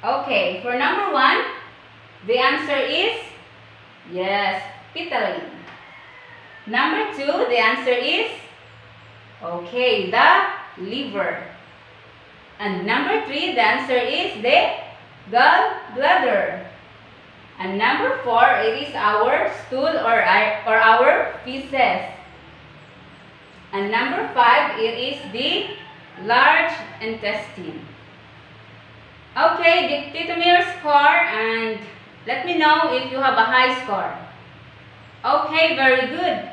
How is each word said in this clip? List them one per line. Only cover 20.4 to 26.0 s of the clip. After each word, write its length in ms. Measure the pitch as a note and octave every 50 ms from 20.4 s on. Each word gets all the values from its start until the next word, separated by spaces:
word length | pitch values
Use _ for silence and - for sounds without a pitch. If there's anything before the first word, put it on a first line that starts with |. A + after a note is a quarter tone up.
| G#3+ G#3+ G#3+ - -
or 100 | A#3 A3
our 580 | A3 A3 A3+ A3+ - - - - - - - - - -
feces. 580 | B3+ B3+ C4+ C4 - C4+ C4 B3 - - - - - - - - - - - - - - - - - - - - - - - - - - - - - - - - - - - - - -
And 180 | G3 G3+ G3+
number 380 | A3 A3+ B3+ C4+ - F#4+ A4 - -
five, 440 | C4 A#3+ A#3 B3 D4 D4 - - A3
it 200 | A3 A#3 A#3 A#3+
is 340 | B3 C4+ C#4+ - - - F#3
the 420 | A#3 C4+ D#4 F4 G#4 G4+ - - - - - - -